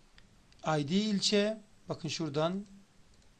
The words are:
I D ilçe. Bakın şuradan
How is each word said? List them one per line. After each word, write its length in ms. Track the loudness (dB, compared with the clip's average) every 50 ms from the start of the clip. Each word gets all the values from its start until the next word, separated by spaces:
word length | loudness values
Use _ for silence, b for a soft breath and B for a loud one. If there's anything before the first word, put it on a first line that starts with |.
| -20 -20 -20 -20 -20 -20 -20 -20 -20 -20 -20 -6 -2
I 220 | 0 0 0 0 2
D 60 | 2
ilçe. 640 | 2 2 2 0 0 2 2 4 4 2 2 -2 -4 -10 -20 -20 -20 -10 -10
Bakın 200 | -8 -6 -6 -6
şuradan 560 | -4 -4 -4 -2 0 0 0 0 -2 -4 -8 -10 -18 -20 -20 _ _ -20 -20 -20 -20 -20 -20 -20 -20 _